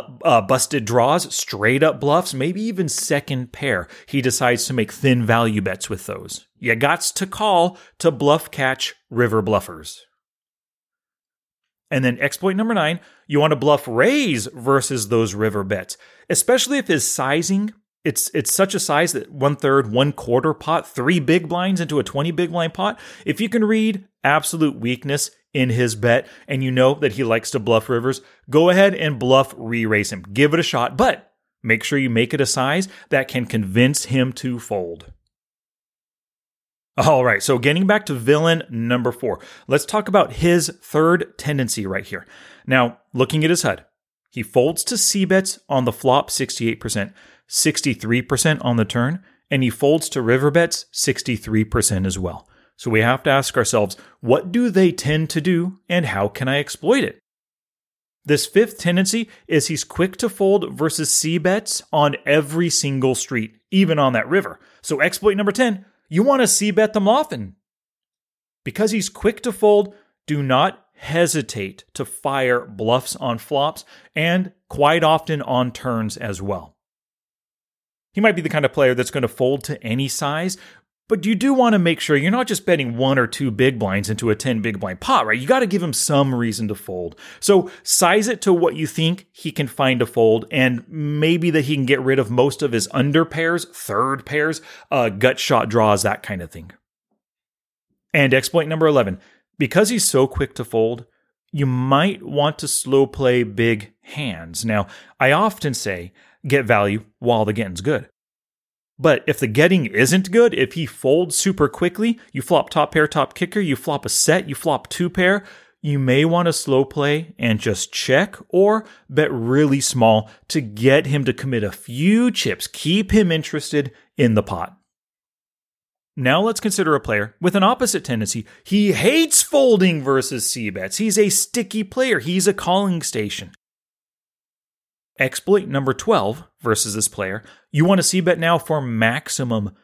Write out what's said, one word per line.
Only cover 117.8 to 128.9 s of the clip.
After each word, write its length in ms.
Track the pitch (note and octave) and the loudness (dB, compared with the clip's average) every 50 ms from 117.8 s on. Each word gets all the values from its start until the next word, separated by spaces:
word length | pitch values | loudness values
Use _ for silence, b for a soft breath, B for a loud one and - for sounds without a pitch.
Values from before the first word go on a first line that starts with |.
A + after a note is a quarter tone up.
| - - - | -6 -8 -8
check 420 | - - - B2+ D3+ G3+ G#3 - - - _ | -6 0 2 2 2 2 0 -4 -14 -10 _
or 360 | - F3+ G3 G#3 A3 A3 G#3+ B B B B B | 2 4 4 4 2 0 -2 B B B B B
bet 220 | C3 D3+ D#3 - | 0 0 0 0
really 480 | C#3+ A#2 A2+ A#2+ C3 D3 D3+ C#3 C#3 C#3 | -2 -4 -2 2 4 4 4 4 2 0
small 500 | - - - B2 A2 A2+ A2 A2 G#2+ B B B B - | 0 -2 0 4 6 6 6 4 2 B B B B -6
to 100 | - D#3 | -4 -4
get 480 | B2 G#2 G#2 G#2+ A#2 C3 C3+ D#3+ - | -4 -6 -6 2 4 4 6 4 4
him 180 | C3+ D3 C#3+ C3 | 0 -2 0 0
to 80 | C3 B2 | -2 -2
commit 300 | - C3 C3+ B2 A2+ G#2 | -2 -4 -4 -2 -2 -2
a 80 | F#2+ | -4
few 600 | - - - - A#2+ C3 D#3+ G3 G#3+ A#3 B3 A#3+ | -6 -10 -16 -12 -6 0 2 4 4 4 4 2
chips, 360 | F#3+ - - A#2+ F#2 - - | 0 -2 -4 -4 -4 -4 -8
keep 440 | - - - - D3+ F3+ G#3+ G3+ F#3+ | -12 -12 -6 -2 0 0 0 2 4
him 200 | G3+ A3 G3+ E3+ | 4 4 4 4
interested 600 | D#3+ - - - - D3+ - - D3+ D3 C3+ A#2 b b b b b | 0 -2 -2 -4 -8 -8 -6 -2 -2 -2 -2 -2 b b b b b
in 160 | - C3+ A#2 G#2+ | 0 2 2 2
the 100 | G#2+ G#2+ | 2 0
pot. 340 | - F#2+ E2 F2 - - _ _ _ _ _ _ _ _ _ _ _ _ _ _ _ _ _ _ _ _ _ _ _ _ _ _ _ _ | -2 -6 -8 -8 -10 -12 _ _ _ _ _ _ _ _ _ _ _ _ _ _ _ _ _ _ _ _ _ _ _ _ _ _ _ _
Now 240 | C#3+ B2+ B2+ C#3+ F3 | -2 0 2 2 2
let's 200 | G#3 A3+ G#3+ - | 2 0 -2 -2
consider 340 | - G#3+ F#3+ G3+ F3+ D#3+ D3 | -4 -2 -2 0 2 2 2
a 60 | C#3 | 0
player 340 | - - G#2+ G#2 G#2 G#2+ - _ | 0 -2 -2 -2 -2 -4 -6 _
with 160 | E3+ F3+ F#3+ | -2 0 2
an 60 | G3+ F#3+ | 4 2
opposite 420 | F#3+ F3+ - E3+ D#3+ - E3+ - | 2 2 2 -2 -2 -2 -4 -4
tendency. 400 | - A#2+ A2 G#2+ G2 - A#2 G#2 b b b b | -4 -4 -4 -4 -4 -6 -8 -10 b b b b
He 300 | - F#3+ G#3 G#3 G3 | -2 2 2 2 2